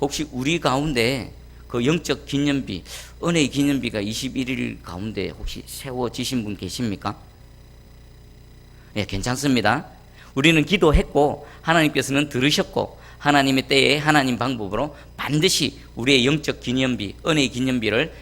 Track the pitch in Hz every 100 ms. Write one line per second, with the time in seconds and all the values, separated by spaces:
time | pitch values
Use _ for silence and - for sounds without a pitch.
0 | 147 151 151 123 135 170 143 131 156 120
1 | 117 135 - - - - - 120 123 170
2 | - 127 - 139 143 139 117 90 - -
3 | - - 170 170 127 135 143 135 113 107
4 | 104 110 131 135 123 123 120 110 - 87
5 | 110 98 90 - - - - - 139 123
6 | 117 - 120 131 104 95 92 - 117 90
7 | 101 - - - - - - - - -
8 | - - - - - - - - - 107
9 | 92 98 120 127 143 123 104 135 - -
10 | - - - 131 156 160 143 185 165 160
11 | 196 143 143 - - - - 170 151 143
12 | 123 139 147 123 143 147 135 120 101 -
13 | - - 147 143 135 131 127 139 127 147
14 | 151 151 131 117 123 117 98 104 151 -
15 | - - 113 151 180 - 127 - - -
16 | 123 135 123 151 147 - 123 131 131 113
17 | 101 - - 156 127 120 131 127 107 110
18 | 165 -